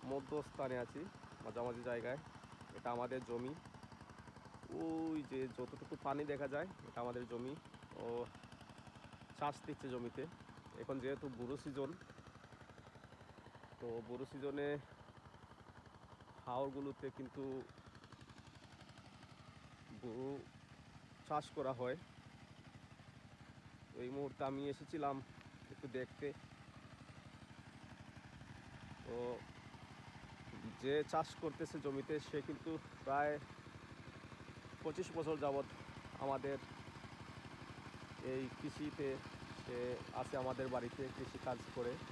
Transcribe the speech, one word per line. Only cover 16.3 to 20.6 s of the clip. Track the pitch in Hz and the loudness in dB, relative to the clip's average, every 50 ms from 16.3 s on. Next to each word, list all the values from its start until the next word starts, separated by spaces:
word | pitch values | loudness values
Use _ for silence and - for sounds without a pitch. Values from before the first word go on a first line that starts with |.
| - - - | -14 -8 -4
হাওরগুলোতে | - 123 127 139 139 135 139 139 139 135 - - 135 127 - | 2 4 4 4 4 4 2 0 0 0 0 -2 -4 -2 -2
কিন্তু | 135 123 - 143 135 135 131 135 120 - - - - - - - - - - - - - - - - - - - - - - - - - - - - - - - - - - - - - - - - - - - - - 113 107 127 | -4 -4 -2 -2 0 2 0 0 -2 -4 -8 -12 -14 -14 -14 -14 -12 -12 -12 -12 -12 -12 -12 -12 -12 -12 -12 -12 -12 -12 -12 -12 -12 -12 -12 -12 -12 -12 -12 -12 -12 -12 -12 -12 -12 -12 -12 -12 -12 -12 -14 -14 -12 -10 -8 -4 -2
বোরো | 123 110 123 131 135 139 139 - - - - | -2 0 0 0 0 0 0 -4 -6 -12 -14